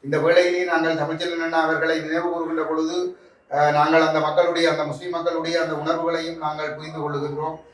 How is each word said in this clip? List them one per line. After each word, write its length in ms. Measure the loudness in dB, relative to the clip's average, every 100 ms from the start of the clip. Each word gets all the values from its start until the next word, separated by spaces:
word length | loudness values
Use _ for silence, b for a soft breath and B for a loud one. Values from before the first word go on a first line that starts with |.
இந்த 140 | 0 2
வேளையிலே 460 | 6 6 6 2
நாங்கள் 320 | 2 2 2 0
தமிழ்ச்செல்வன் 440 | -2 -2 -4 -4
அண்ணா 220 | 0 2
அவர்களை 380 | 2 2 0 0
நினைவு 300 | 0 -2 -2
கூறுகின்ற 340 | -4 -4 -2
பொழுது, 320 | -2 -2 -2 -2 -6 -8 B B _
அஹ், 220 | 0 2
நாங்கள் 340 | 4 4 4 4
அந்த 140 | 2
மக்களுடைய, 500 | 0 2 2 4 2
அந்த 140 | 0
முஸ்லிம் 260 | -2 -6 -6
மக்களுடைய 500 | -4 -2 -2 -2 -2
அந்த 140 | -2
உணர்வுகளையும் 640 | -4 -2 -2 0 -2 -4 -6
நாங்கள் 360 | -6 -4 -6
புரிந்து 260 | -8 -10 -8
கொள்ளுகின்றோம். 580 | -6 -4 -6 -4 -6 -8 -16